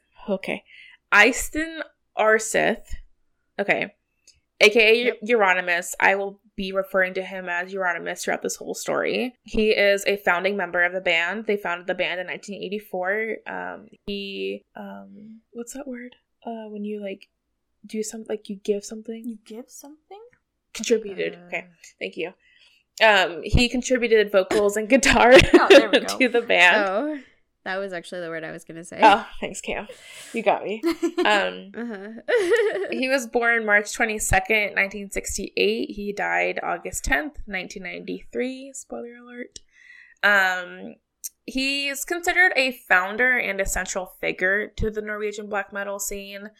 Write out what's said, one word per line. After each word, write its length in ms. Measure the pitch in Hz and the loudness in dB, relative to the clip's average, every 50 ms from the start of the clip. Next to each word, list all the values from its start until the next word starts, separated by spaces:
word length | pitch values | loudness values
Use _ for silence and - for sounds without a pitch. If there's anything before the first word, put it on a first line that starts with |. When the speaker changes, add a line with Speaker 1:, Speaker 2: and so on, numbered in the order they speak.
| _ _ _ - - | _ _ _ -16 -6
Speaker 1:
okay, 360 | - 190 190 - - - - - _ - - - - - _ _ _ - | -6 -6 -4 -4 -8 -8 -8 -10 _ -20 -20 -20 -20 -20 _ _ _ 6
Eiston 680 | 202 208 262 - - - - - 302 320 330 330 311 - - _ _ _ _ _ | 8 8 6 4 0 -6 -6 -6 -6 -6 -6 -8 -12 -14 -14 _ _ _ _ _
Arseth. 680 | - 214 220 220 220 220 - - 170 151 160 220 - - - - - - _ _ _ _ _ _ _ _ _ _ - | 0 4 4 4 4 2 0 0 0 2 2 0 -2 -6 -10 -10 -10 -10 _ _ _ _ _ _ _ _ _ _ -6
Okay. 340 | 202 - 160 - 175 202 - _ _ _ _ _ _ - _ _ _ _ _ _ | -2 0 0 0 -2 -6 -10 _ _ _ _ _ _ -20 _ _ _ _ _ _
A 100 | 190 214 | 4 6
K 100 | 208 240 | 6 6
A 260 | 214 214 226 233 247 | 6 6 6 4 2
Speaker 2:
Yep. 140 | 240 - - 214 214 | 0 -2 -2 0 0
Speaker 1:
Euronymous. 640 | 240 220 202 185 180 185 180 180 175 175 180 - - - | 2 4 4 4 4 2 0 -2 -2 -2 -4 -6 -2 2
I 160 | - 190 196 | 2 2 2
will 240 | 202 - 196 202 _ _ _ _ | 2 -2 -6 -10 _ _ _ _
be 160 | - 196 185 | -8 -8 -2
referring 420 | 190 196 190 - - 190 185 185 185 | -2 -4 -4 0 0 0 0 0 -2
to 80 | 185 185 | -6 -8
him 240 | 185 190 185 185 180 | -8 -12 -10 -6 -6
as 220 | 175 175 180 190 | -4 -4 -6 -6
Euronymous 500 | 196 190 185 175 170 170 175 175 180 - - | -6 -4 -2 -2 -4 -4 -6 -8 -8 -6 -4
throughout 180 | 190 170 - | -4 -4 -2
this 140 | - 190 - | -4 -6 -8
whole 180 | - - 160 - | -8 -8 -10 -10
story. 600 | - - 165 151 139 80 - 175 208 233 254 - _ _ | -8 -6 -4 -2 -2 -2 -2 -2 -2 -4 -6 -8 _ _
He 260 | 220 - 220 214 214 | -4 -2 0 2 2
is 340 | - - 202 202 202 196 196 | 4 4 4 4 2 2 0
a 100 | - 202 | -2 -2
founding 400 | 196 - 185 175 170 185 196 208 | 0 0 0 0 2 0 -2 -2
member 260 | 202 180 175 175 180 175 | -2 -4 -2 0 0 0
of 80 | 175 180 | 0 0
the 80 | 190 | -2
band. 440 | 185 180 170 165 170 175 196 220 214 | 0 0 2 2 0 -2 -4 -4 -4
They 100 | - 208 | -4 -4
founded 280 | 202 - 175 175 175 175 | -2 -2 -6 -6 -6 -6
the 80 | - - | -6 -4
band 260 | 190 175 151 170 180 | -4 -4 -4 -4 -6
in 60 | 180 | -8
nineteen 360 | 175 143 160 - 208 196 - - | -8 -10 -12 -12 -14 -12 -10 -8
eighty-four. 760 | 185 202 208 208 - - 185 180 185 202 220 220 220 - - - | -8 -8 -10 -8 -8 -8 -6 -4 -4 -2 -4 -4 -6 -8 -8 -10
Um, 420 | - - 185 - 92 175 - - - - _ _ | -10 -10 -10 -8 -10 -12 -14 -16 -20 -20 _ _
he, 580 | - 202 202 196 196 196 196 190 196 196 202 - _ _ | -8 -8 -6 -8 -8 -8 -6 -6 -6 -8 -10 -14 _ _
um, 640 | 214 202 196 196 196 196 196 196 202 214 220 220 226 _ _ | -16 -14 -14 -16 -16 -18 -20 -20 -20 -20 -20 -20 -20 _ _
what's 220 | - 233 233 - - | -16 -16 -14 -14 -14
that 140 | 262 - | -14 -12
word? 280 | 269 247 240 247 247 - _ _ _ _ _ _ | -12 -14 -14 -16 -18 -20 _ _ _ _ _ _
Uh, 220 | 233 226 226 220 214 | -12 -12 -12 -12 -12
when 140 | 214 214 208 | -12 -10 -8
you, 160 | 208 214 208 | -8 -8 -8
like, 300 | 202 196 196 196 - _ _ _ _ _ _ _ _ _ _ _ - | -8 -10 -12 -12 -16 _ _ _ _ _ _ _ _ _ _ _ -16
do 160 | 208 - 220 | -8 -6 -6
some-, 240 | 214 - - 220 220 | -6 -6 -10 -12 -8
like, 220 | - 220 208 - - | -8 -8 -8 -8 -12
you 60 | 202 | -12
give 280 | 196 _ - 202 202 - | -6 _ -2 -2 -2 -4
something? 400 | - 226 220 220 - 226 226 226 | -10 -14 -14 -12 -12 -12 -10 -12
Speaker 3:
You 140 | 247 220 202 _ | -12 -12 -14 _
give 200 | - 214 226 277 _ | -18 -18 -18 -18 _
something? 520 | - - - 285 302 311 _ _ 381 415 466 494 _ _ _ _ _ _ _ _ - | -20 -20 -20 -20 -20 _ _ _ -20 -20 -20 -20 _ _ _ _ _ _ _ _ -12
Speaker 1:
Contributed. 600 | - 226 - 233 220 220 202 185 175 165 170 175 | -8 0 2 2 0 0 -6 -8 -6 -6 -6 -6
Speaker 2:
Uh. 100 | 175 175 | -10 -12
Speaker 1:
Okay, 200 | 175 - 170 180 - _ _ - - _ _ | -10 -10 -10 -10 -12 _ _ -20 -20 _ _
thank 180 | - 190 190 | -12 -10 -8
you. 160 | 190 160 180 - _ _ _ _ _ _ _ _ _ _ _ _ - 220 | -8 -10 -10 -10 _ _ _ _ _ _ _ _ _ _ _ _ 2 4
Um, 380 | 220 208 190 180 156 175 156 - | 6 6 6 4 2 -2 -8 -6
he 260 | - - 240 247 233 | -2 2 2 2 2
contributed 640 | - 247 - - 254 240 240 220 226 220 202 202 | 0 -4 0 0 0 0 4 4 4 4 4 4
vocals 460 | - 190 185 190 233 214 208 202 202 | 4 2 4 4 2 2 2 2 0
and 120 | 214 220 202 | -2 2 4
guitar 440 | 269 254 - 269 - 220 214 240 359 359 339 | 4 4 6 4 6 6 8 10 10 10 10
<laughs> 100 | - - | 10 8
Speaker 3:
Oh, 140 | 339 277 - | 6 8 10
there 220 | 392 - 233 208 | 10 10 10 8
we 80 | 285 214 | 2 0
go. 180 | 240 - - | 0 -2 0
Speaker 1:
to 100 | - 262 | 0 0
the 140 | 240 - 240 | 2 2 0
band. 440 | 233 240 190 175 180 175 185 214 202 190 | 2 4 4 6 8 6 6 6 2 2
Speaker 2:
Oh, 300 | 190 214 294 302 302 269 247 _ _ _ _ _ _ _ _ | 0 -2 -2 -4 -6 -8 -12 _ _ _ _ _ _ _ _
that 140 | 196 190 | -8 -6
was 160 | 196 196 196 180 | -6 -6 -8 -8
actually 280 | 170 170 - 185 180 | -12 -12 -10 -10 -10
the 80 | 170 165 | -8 -8
word 140 | 165 160 160 | -8 -10 -10
I 80 | 156 | -10
was 120 | 160 170 - | -14 -14 -16
gonna 200 | - 160 165 180 | -16 -18 -18 -16
say. 160 | - - - 214 | -14 0 6 8
Speaker 1:
Oh, 200 | 214 196 226 - - - - | 8 8 6 2 -8 -10 -10
thanks, 220 | 214 - 185 - | -10 -10 -10 -10
Cam. 260 | - 220 - - 208 - - - - - - - - - - | -8 -8 -8 -8 -8 -10 -18 -20 -20 -20 -20 -20 -16 -10 -8
You 80 | 233 | 0
got 220 | - - 151 - - | 2 2 2 2 -2
me. 180 | 175 214 220 - | -6 -6 -4 -4
Speaker 3:
<laughs> 80 | 339 320 - 339 330 - 330 233 | -4 -2 -2 -4 -4 -2 0 2
Speaker 1:
Um, 480 | 208 208 202 185 185 185 185 185 196 202 | 4 4 4 2 0 -4 -8 -14 -14 -12
Speaker 2:
Uh-huh. 1120 | 214 233 240 214 190 196 214 226 233 - - 370 440 381 339 440 466 415 427 - 381 392 | -12 -10 -10 -10 -12 -14 -14 -16 -10 -2 0 2 2 4 2 2 2 2 0 -2 -4 -4
<laughs> 40 | - | -4
Speaker 1:
he 160 | - 233 262 | -4 -4 0
was 200 | 262 269 277 233 | 0 0 0 0
born 400 | 226 - 240 233 233 233 226 220 | -2 -2 2 2 2 2 2 2
March 260 | 214 202 208 214 - - | 4 4 4 4 0 -2
twenty-second, 800 | - 233 220 214 214 - - 208 190 - - 220 214 208 190 - | -2 -2 -2 -2 -4 -2 2 2 2 2 2 0 0 0 0 0
nineteen 380 | 190 196 196 208 208 202 196 | -2 -2 -2 -4 -10 -12 -8
sixty-eight. 800 | - 190 - - - - 190 - - - 190 202 220 233 - - | -10 -8 -8 -6 -8 -8 -8 -4 0 0 2 2 2 -2 -4 -8
He 200 | 208 208 202 202 | -8 -10 -8 -8
died 480 | 202 196 175 170 170 175 180 180 185 - - | -6 -4 -4 -2 0 0 0 -2 -4 -4 -4
August 400 | 170 175 175 - 185 - - - | -6 -6 -6 -8 -10 -10 -8 -2
tenth, 320 | - 262 285 311 285 - - - | -2 -2 -2 -2 -6 -10 -14 -12
nineteen 380 | 214 196 185 175 190 - 202 185 | -10 -10 -10 -10 -10 -14 -14 -14
ninety-three. 880 | 175 175 175 180 185 180 190 - - - 233 247 254 262 262 269 277 269 | -12 -14 -12 -10 -10 -10 -10 -12 -8 -6 -6 -6 -6 -6 -12 -16 -16 -18
Spoiler 400 | - - _ 247 233 233 240 240 | -18 -16 _ -14 -14 -14 -16 -18
alert. 440 | 240 240 240 247 240 247 - _ - - _ _ _ - - - - - _ _ _ - | -20 -20 -18 -16 -16 -16 -16 _ -20 -20 _ _ _ -20 -20 -20 -20 -20 _ _ _ 4
Um, 720 | 202 208 196 190 185 180 180 180 180 180 185 190 233 226 _ _ _ _ _ - - - _ _ | 4 6 6 4 2 0 -2 -8 -10 -14 -14 -16 -16 -16 _ _ _ _ _ -16 -16 -16 _ _
he's 580 | - - 262 269 277 277 277 277 285 277 269 - | -8 -6 -4 -2 -2 -2 -2 -4 -4 -6 -6 -6
considered 480 | - 349 349 349 359 339 349 370 370 - | -6 -6 -2 -2 0 2 4 4 4 4
a 160 | 262 262 262 | 2 0 0
founder 640 | 247 - - - 190 180 185 196 208 226 247 254 254 | -2 -8 0 2 2 2 2 0 -2 0 0 2 2
and 240 | 233 - 196 196 196 | 0 -2 -2 -2 -2
a 40 | 196 | -2
central 400 | - - 190 185 - - 196 180 180 - _ | -2 -4 -6 -6 -6 -6 -8 -8 -10 -10 _
figure 480 | - 160 160 - 185 185 196 208 214 214 - | -6 -6 -2 0 0 0 2 0 -2 -4 -4
to 120 | - 202 220 | -4 -4 -2
the 120 | 208 214 208 | -2 -6 -6
Norwegian 440 | 214 214 208 214 208 202 226 208 | -6 -6 -6 -6 -6 -6 -8 -10
black 240 | 202 208 196 202 - | -6 -6 -6 -6 -6
metal 280 | 208 202 202 202 202 202 | -8 -8 -8 -8 -8 -8
scene. 500 | - - 202 202 196 202 202 196 202 208 - | -8 -8 -8 -10 -12 -14 -16 -16 -18 -18 -20